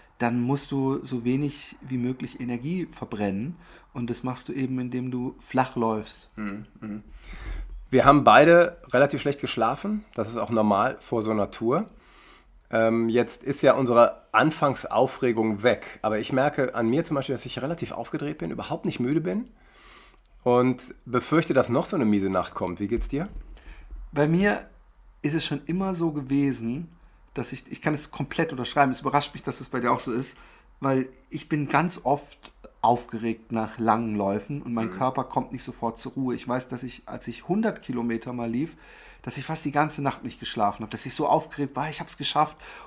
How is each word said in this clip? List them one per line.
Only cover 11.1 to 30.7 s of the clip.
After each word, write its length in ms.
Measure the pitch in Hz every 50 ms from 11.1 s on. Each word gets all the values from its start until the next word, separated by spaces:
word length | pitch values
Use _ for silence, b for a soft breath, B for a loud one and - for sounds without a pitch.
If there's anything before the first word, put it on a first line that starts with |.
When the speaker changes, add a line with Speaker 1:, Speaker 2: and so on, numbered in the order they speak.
| 123 113
Speaker 2:
so 80 | 107 110
einer 200 | 110 104 98 -
Tour. 380 | - - 113 113 139 180 220 - - b b b b b b b b b b b - - _ -
Ähm, 380 | 120 113 113 113 117 117 117 113
jetzt 360 | 113 120 117 - - - -
ist 180 | 139 135 -
ja 120 | 147 135 113
unsere 480 | 131 131 120 117 120 117 - - - - _
Anfangsaufregung 1300 | - 110 131 160 - - 151 139 120 - - - - 113 131 - - - 135 120 110 113 110 110 104 101
weg. 380 | 110 123 104 - - - - -
Aber 160 | - 107 110 107
ich 140 | 113 -
merke 420 | 139 127 139 147 - 147 131 - -
an 140 | 120 113 113
mir 160 | 127 160 -
zum 100 | - 151
Beispiel, 200 | 139 - - 131
dass 120 | 113 -
ich 140 | 127 - 123
relativ 300 | 123 151 170 - - -
aufgedreht 460 | - - - - - 151 - 151 151 -
bin, 120 | 170 160
überhaupt 340 | - - - - 156 - -
nicht 120 | 180 - -
müde 220 | 120 127 151 160
bin 280 | 156 180 185 220 254 - b b b b b b b b b b b b b b b b - -
und 520 | - 123 123 123 123 127 123 - - - - - -
befürchte, 480 | - 117 123 - - 151 170 165 - 139
dass 140 | 131 - -
noch 180 | 120 147 180
so 100 | - 208
eine 80 | 160 117
miese 260 | 107 104 101 95 95
Nacht 240 | 95 90 85 - -
kommt. 260 | - 98 90 87 85
Wie 80 | 104 101
geht's 200 | 120 - - -
dir? 200 | 135 143 185 214 - - b b b b b b b b b b b b - -
Speaker 1:
Bei 160 | - 143 151 151
mir 380 | 160 180 196 208 - - - - - - _ _ _ _ - - - _
ist 120 | - 143 160
es 100 | 156 -
schon 180 | - 151 135 -
immer 280 | - 170 190 190 190 185
so 180 | 165 170 160
gewesen, 760 | 151 147 135 127 139 143 143 139 120 113 113 117 123 156 170 - b b b b b b b b
dass 200 | - 131 120 -
ich, 180 | 139 - - -
ich 100 | - -
kann 140 | - 156 151
es 160 | 147 - -
komplett 420 | - - 143 - - - 160 -
unterschreiben, 400 | 135 127 120 - - 151 139 131
es 80 | 123 -
überrascht 340 | - 131 139 143 139 - -
mich, 80 | 143
dass 180 | - 139 - -
es 80 | 131 -
bei 120 | - 123
dir 100 | 117 123
auch 80 | 127 -
so 120 | - 131
ist, 240 | 113 123 131 - - b b b b b b b